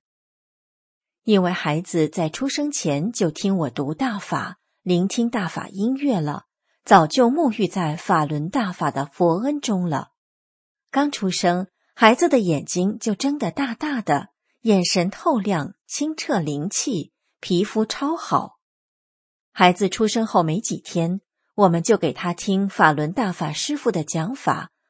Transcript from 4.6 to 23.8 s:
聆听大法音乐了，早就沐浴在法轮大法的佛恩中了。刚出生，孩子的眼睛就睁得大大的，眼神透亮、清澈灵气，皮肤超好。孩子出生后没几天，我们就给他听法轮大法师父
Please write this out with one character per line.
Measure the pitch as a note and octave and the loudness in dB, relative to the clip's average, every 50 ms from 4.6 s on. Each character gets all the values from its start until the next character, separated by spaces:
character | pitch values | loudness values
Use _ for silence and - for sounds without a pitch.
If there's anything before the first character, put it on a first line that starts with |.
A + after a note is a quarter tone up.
| _ _ _ _ | _ _ _ _
聆 | - F#3 F3+ F3 F3+ G3+ | -2 0 2 2 2 0
听 | - - A#3 A#3 | 0 0 -2 -2
大 | A#3 A#3+ F#3+ E3+ | -2 -2 -4 -4
法 | - - - - | -6 -8 -10 -10
音 | - F#3+ G3+ A#3 C4 | -6 -4 -2 -2 -2
乐 | C4+ C#4+ C#4+ B3 F#3 | 0 0 0 0 0
了， | D3+ D3 D3 - - _ _ _ _ _ _ _ _ | 0 -2 -4 -6 -10 _ _ _ _ _ _ _ _
早 | - A3+ F#3 D#3+ D#3 | 6 6 6 6 6
就 | - - B3+ A#3 | 4 4 4 4
沐 | B3+ D#4 E4+ C4+ G#3+ | 4 2 2 0 0
浴 | - G#3+ | 0 -2
在 | E3+ - G3 F3+ D#3 D3+ | -2 0 -2 -2 -2 -4
法 | E3 - - G3 E3 D3+ | -4 -2 0 2 2 2
轮 | C#3+ D#3 D3 D3 E3+ | 0 0 -2 -4 -2
大 | - C#4 A#3 F#3+ F3 | -2 -2 -2 -2 -2
法 | - E3+ D3 | -2 -2 -2
的 | - C#3 C#3 | -2 -2 -4
佛 | C#3+ - - F3+ E3+ E3 F3+ | -6 -2 2 2 2 2 2
恩 | A3+ C#4 D4+ D4 | 0 -2 -4 -4
中 | C#4+ - G#3+ F#3 F3+ F3 | -2 -2 -2 -2 0 -2
了。 | D3+ C3+ C#3 - _ _ _ _ _ _ _ _ _ _ _ _ _ _ _ _ | -2 -4 -6 -8 _ _ _ _ _ _ _ _ _ _ _ _ _ _ _ _
刚 | - C4+ C#4+ D4 | -2 0 0 0
出 | C#4+ - - F#3+ | 0 -2 -2 -2
生， | F3+ - - F3+ F3 F3+ F#3 - _ _ _ _ _ | -2 0 2 2 2 0 -2 -6 _ _ _ _ _
孩 | - - A3 A#3+ | 4 6 6 6
子 | B3 - E4+ | 6 4 4
的 | C#4+ B3+ | 4 4
眼 | G#3+ F3+ D#3+ C#3 - | 4 2 0 0 -2
睛 | - - F3+ F3+ G3 G#3+ G#3+ | -4 -2 0 0 0 -2 -2
就 | - A#3 G3+ | -4 -4 -2
睁 | - - C4+ C#4+ D4 | -2 -2 -2 -2 -2
得 | C4 E3+ | -4 -4
大 | - - C#4 C4 A3+ | -4 -2 -4 -4 -4
大 | - - D4+ C#4+ B3 | -4 -4 -4 -4 -4
的， | G#3 - D#3 C#3 - - _ _ _ _ _ _ - | -2 0 -2 -2 -2 -6 _ _ _ _ _ _ 2
眼 | A3+ G#3 F#3+ F3+ | 2 4 4 4
神 | - - G3 E3+ F#3 | 2 0 0 0 0
透 | - - - F4 D4+ A#3 | -2 -2 0 0 0 2
亮、 | F#3+ G#3 G3 E3 C#3+ - - _ _ - | 2 0 0 -2 -2 -4 -8 _ _ -12
清 | - - C#4+ D#4 D#4 | -8 -6 -4 -4 -4
澈 | D#4 - - D4 G3+ | -6 -4 -2 -2 0
灵 | D#3 C#3+ D3 C#3+ D3 G3 | 0 -2 -2 -4 -4 -4
气， | - - - - B3 E3+ C#3 - _ _ _ _ _ _ | -4 -4 -4 -2 -4 -4 -4 -8 _ _ _ _ _ _
皮 | - - F#3+ E3+ G3+ | -4 0 0 2 0
肤 | - - G#3+ A3 | 0 0 -2 -2
超 | A3 - - C#4+ C#4+ D#4+ E4 | -2 -2 -4 -4 -4 -4 -4
好。 | - - - C#3 - - - _ _ _ _ _ _ _ _ _ _ _ _ _ _ _ _ _ _ _ - | -4 -2 -2 -2 -2 -4 -10 _ _ _ _ _ _ _ _ _ _ _ _ _ _ _ _ _ _ _ 0
孩 | - F#3 F3+ | 4 4 4
子 | F3+ - G#3 F#3 | 4 4 0 -2
出 | - - A3+ G#3+ | 0 0 0 0
生 | - - A3+ G#3+ | 0 0 -2 0
后 | - G#3 E3+ | 2 2 2
没 | D#3+ D#3 F#3 | 2 0 -2
几 | A#3 - - - | -4 -4 -6 -8
天， | - - - F3 E3 E3 F3+ G3 - _ _ _ _ _ _ | -8 -6 -2 -2 0 0 -2 -4 -8 _ _ _ _ _ _
我 | - G3+ F#3 | 4 4 4
们 | E3 E3+ | 4 4
就 | E3+ - A3+ | 2 2 2
给 | G3 - D3+ | 2 2 -2
他 | B2+ - - F3 E3+ | -4 -4 -4 -6 -6
听 | - - - F#3+ F#3+ G3 G3 | -6 -4 -2 -2 0 0 -2
法 | - - G3 E3 | 0 4 4 4
轮 | D3+ C#3 D3+ D3+ F#3 | 4 2 0 -2 -2
大 | - A#3+ G3 | -2 -2 -2
法 | F3 - F3 D3 D3+ | -2 -4 -4 -6 -4
师 | - - - D4 | -4 -6 -4 -4
父 | C#4+ | -4